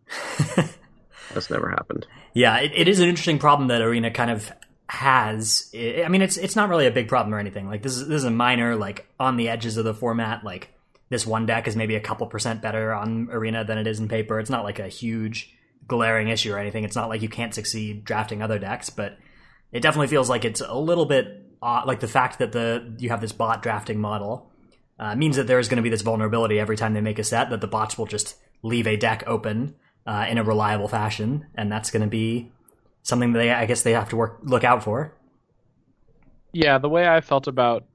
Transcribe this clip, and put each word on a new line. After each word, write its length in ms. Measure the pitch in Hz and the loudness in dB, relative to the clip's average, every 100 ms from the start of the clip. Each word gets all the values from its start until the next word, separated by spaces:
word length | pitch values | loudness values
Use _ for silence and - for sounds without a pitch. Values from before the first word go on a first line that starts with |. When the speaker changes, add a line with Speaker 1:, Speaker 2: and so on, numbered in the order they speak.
| - | -14
Speaker 1:
<laughs> 480 | - - - 147 - 160 - - - _ - - | -12 -8 -4 -2 0 -2 -4 -20 -20 _ -20 -10
Speaker 2:
That's 160 | - - | -8 -4
never 200 | - - | -4 -2
happened. 360 | - - - - - - | -4 -4 -8 -10 -18 -4
Speaker 1:
Yeah, 240 | 117 120 117 | 4 4 4
it, 140 | 147 | 2
it 140 | 170 170 | 2 4
is 120 | 196 | 6
an 80 | 175 | 4
interesting 300 | 170 175 147 | 2 0 2
problem 300 | 147 143 131 | 4 4 4
that 140 | 117 | 2
Arena 280 | 113 117 113 | 2 2 0
kind 200 | 113 117 | 0 -2
of 220 | 110 - - - _ - | -2 -6 -16 -20 _ -12
has. 800 | - 135 131 110 110 110 - - | 0 4 4 4 -2 0 -2 -2
I, 280 | 113 117 156 | -6 -4 0
I 40 | 165 | 2
mean, 140 | 190 | 4
it's, 140 | 185 170 | 2 0
it's 200 | 190 220 | -2 0
not 120 | 208 | 2
really 180 | 170 127 | 4 4
a 40 | |
big 180 | 127 110 | 4 2
problem 260 | 127 107 | 2 2
or 40 | 107 | -2
anything. 300 | 101 101 98 | -4 -8 -8
Like, 140 | 107 | -6
this 140 | 131 123 | -6 -6
is, 120 | 143 | -2
this 80 | 151 | 0
is 80 | |
a 60 | 127 | 0
minor, 440 | 113 123 123 117 | 2 4 4 2
like, 320 | 113 98 - - - | 0 -4 -8 -12 -2
on 180 | 131 123 | 0 0
the 120 | 117 | 0
edges 280 | 113 113 113 | -2 -4 -2
of 80 | |
the 100 | 110 | -2
format. 500 | 110 120 113 110 113 | -2 -2 -2 -2 -4
Like, 300 | 104 92 - _ _ _ - | -8 -12 -16 _ _ _ -6
this 180 | 123 123 | -4 -2
one 200 | 113 113 | 0 0
deck 220 | 113 117 | 0 0
is 80 | 107 | -2
maybe 180 | 110 | 0
a 60 | 107 | -2
couple 260 | - 110 110 | -2 -6 -6
percent 340 | 107 117 110 | -4 -4 -4
better 320 | 110 110 110 | -4 -2 -2
on 360 | 107 110 113 117 | -2 -2 -4 -4
Arena 340 | 117 113 113 | -4 -2 -2
than 140 | 107 110 | -2 -2
it 80 | 110 | -2
is 140 | 107 | -2
in 80 | 107 | -2
paper. 320 | 110 110 110 | -2 -2 -4
It's 100 | 107 | -2
not, 140 | 123 | -4
like, 160 | 101 98 | -4 -8
a 80 | 95 | -10
huge 680 | - 117 113 110 117 - _ _ _ - | -8 -6 -4 -4 -6 -12 _ _ _ -4
glaring 420 | 120 113 113 110 | 0 2 2 2
issue 240 | 113 110 | 0 -2
or 60 | 101 | -4
anything. 260 | 101 110 | -4 -4
It's 120 | 104 - | -4 -4
not 120 | 113 | -4
like 140 | 110 | -4
you 60 | 110 | -6
can't 260 | - 117 | -6 -6
succeed 500 | 110 104 113 107 104 | -6 -6 -6 -6 -8
drafting 380 | 107 110 107 107 | -4 -4 -4 -4
other 160 | 107 104 | -2 -2
decks, 320 | 98 120 - | -4 -8 -8
but 260 | - 98 - _ - _ _ _ | -8 -8 -10 _ -20 _ _ _
it 100 | 120 | 0
definitely 280 | 156 151 135 | 2 2 2
feels 220 | 147 123 | 2 2
like 160 | 117 113 | 0 -2
it's 160 | 107 | -4
a 120 | 127 | -6
little 300 | 120 160 175 | -4 0 2
bit, 400 | 143 135 - - - - | 2 2 0 -6 -20 -8
uh, 220 | - 123 | -2 0
like, 160 | 131 123 | 0 -2
the 80 | 113 | 0
fact 300 | 135 123 - | 2 2 0
that 140 | 117 | -4
the, 420 | 117 117 120 120 113 | -2 -2 -2 -6 -8
you 120 | 120 | -4
have 100 | 117 | -4
this 120 | 110 | -4
bot 300 | - 113 110 | -2 -2 0
drafting 380 | 117 107 - 107 | -2 -4 -4 -4
model, 500 | 104 104 101 123 - _ _ _ _ - | -2 -4 -6 -8 -12 _ _ _ _ -10
uh, 160 | 107 | -4
means 220 | 123 156 135 | 0 2 2
that 100 | 123 | 4
there 120 | 127 | 4
is 100 | 113 | 4
gonna 140 | 123 | 2
be 80 | 113 | 2
this 100 | 110 | 0
vulnerability 580 | 107 110 107 117 113 104 | 0 0 0 2 2 2
every 180 | 107 107 | 0 0
time 180 | 110 | 0
they 80 | 107 | 0
make 160 | 107 104 | -2 -2
a 60 | |
set 260 | 104 117 123 | -2 0 -2
that 100 | 110 | -4
the 60 | 101 | -4
bots 320 | 107 107 - | -4 -4 -6
will 80 | 107 | -6
just 300 | 104 - - _ _ | -6 -6 -10 _ _
leave 240 | 113 120 110 | -4 0 0
a 100 | 107 | 2
deck 280 | 117 110 - | 2 0 -2
open, 480 | 110 110 107 147 - _ _ - | -2 -2 -4 -4 -8 _ _ -6
uh, 180 | 104 107 | -4 0
in 120 | 117 | 0
a 40 | |
reliable 460 | 110 107 104 107 101 | 2 2 2 0 0
fashion, 580 | 113 107 107 110 147 - | -2 -2 -2 -2 -4 -6
and 160 | - 104 | -6 -4
that's 200 | 107 - | -4 -2
gonna 160 | 110 107 | 0 0
be 440 | 113 113 117 117 _ _ _ _ _ | 0 0 -2 -6 _ _ _ _ _
something 300 | - 123 120 | -2 2 4
that 40 | 117 | 4
they, 120 | 117 | 4
I 160 | 120 110 | 2 2
guess 160 | 120 | 2
they 100 | 120 | 2
have 160 | 117 104 | 2 2
to 80 | 113 | -2
work, 220 | 110 - | -2 -4
look 220 | 143 127 | 0 4
out 180 | 123 120 | 6 4
for. 320 | 110 117 151 - _ _ _ _ _ _ _ _ _ _ _ _ _ | 2 -4 -4 -12 _ _ _ _ _ _ _ _ _ _ _ _ _
Speaker 3:
Yeah, 260 | 170 151 135 | 2 6 6
the 100 | 147 | 4
way 180 | 170 175 | 4 6
I 140 | 165 | 6
felt 260 | - 139 139 | 4 0 2
about 380 | 127 120 117 - | 2 2 2 -4